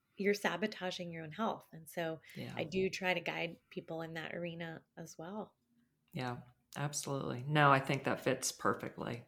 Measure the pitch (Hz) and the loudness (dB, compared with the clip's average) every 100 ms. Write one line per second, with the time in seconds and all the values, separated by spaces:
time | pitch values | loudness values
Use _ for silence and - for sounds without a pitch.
0 | _ - 202 202 185 175 214 - 185 175 | _ -2 2 4 2 2 -2 -2 -4 -4
1 | 175 165 156 156 220 - - 160 160 - | -6 -8 -8 -2 -2 -2 -6 -18 -10 -4
2 | 165 160 - - 123 127 165 185 190 - | -2 -4 -8 -10 -6 -4 -2 2 0 2
3 | 185 175 165 160 170 170 - 180 - 165 | 0 0 0 -2 -2 -6 -12 -12 -8 -6
4 | 160 165 156 - 175 165 165 160 - - | -6 -6 -6 -6 -6 -6 -8 -10 -14 -14
5 | 165 - 165 214 - _ _ _ _ _ | -14 -10 -10 -8 -10 _ _ _ _ _
6 | _ 143 127 123 - _ _ - 143 147 | _ -6 -4 -6 -10 _ _ -6 -4 -4
7 | - 139 - 123 135 151 143 135 139 139 | -2 -2 -2 -2 2 8 10 8 6 0
8 | 127 - - 127 - - 104 - - - | 2 0 2 2 0 0 2 2 -2 -6
9 | - 120 | -6 -6